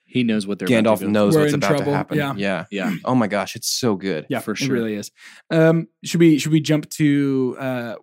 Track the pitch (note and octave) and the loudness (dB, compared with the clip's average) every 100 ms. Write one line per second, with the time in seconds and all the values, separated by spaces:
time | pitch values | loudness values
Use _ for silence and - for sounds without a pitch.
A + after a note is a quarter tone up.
0 | _ B2+ A#2 G#2+ G2 G2 F#2+ A#2 A2 G#2 | _ -2 0 -2 -4 -4 0 2 4 2
1 | G2 G#2+ G#2 D#3 D3+ C#3+ - - C#3+ C#3+ | 2 2 4 4 2 0 0 0 0 -2
2 | - D3+ C#3 C#3 G2 F#2 - G3+ A3+ E3 | -2 -4 -4 -4 -4 -4 -6 -6 -4 -4
3 | - B2+ G#2+ G2+ F#2+ A2 - - B2 G2 | 0 0 0 -2 -4 -6 -6 -2 -2 -2
4 | F#2+ D#2 - A#2+ - G2+ C3+ B2+ A2+ G#2 | -2 -4 -4 -6 -6 -4 -2 -2 -2 -6
5 | G2+ _ - - - E3 D#3+ E3 E3 _ | -10 _ -20 -18 -2 2 4 2 -2 _
6 | - F3 E3 D3 D3+ D#3+ C3+ D3+ D#3 - | -4 4 6 6 2 0 2 -2 -2 0
7 | D3+ C#3+ C#3 C3+ B2+ - C3+ B2+ A#2+ - | 2 2 0 0 -2 -4 -6 -6 -8 -12